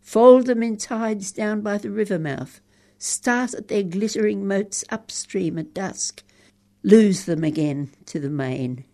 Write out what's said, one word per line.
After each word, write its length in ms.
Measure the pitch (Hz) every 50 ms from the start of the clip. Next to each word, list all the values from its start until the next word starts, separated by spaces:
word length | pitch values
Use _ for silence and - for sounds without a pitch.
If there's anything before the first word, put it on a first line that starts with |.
Fold 440 | _ - - 214 233 254 254 262 247
them 180 | 254 247 226 226
in 140 | 233 220
tides 540 | 214 - - 247 220 226 220 220 202 190 -
down 300 | - - 214 214 214 214
by 160 | 208 214 202
the 140 | 208 202 208
river 260 | 202 220 208 196 196
mouth. 440 | 165 160 147 135 - 139 - - - _ _ _ _ _ _ _
Start 560 | _ - - - - - 254 240 247 254 247 -
at 140 | - 214
their 160 | - 214 208 202
glittering 640 | 175 165 196 214 214 - 220 214 214 208 196 196
moats 360 | 196 196 196 208 202 - - - -
upstream 680 | 220 214 - - - - - _ - 196 185 160 160
at 160 | 165 156 156 _
dusk. 500 | 180 190 190 - - - - - - _ _ _ _ _ _ _ _ _ _ _ _ -
Lose 420 | 202 208 226 220 202 185 - -
them 180 | - 165 156 160
again 480 | 156 151 160 151 147 139 143 143 135 - _ -
to 140 | - - 170
the 100 | 139 139
main. 560 | 151 143 135 127 131 139 131 123 127 123 131 _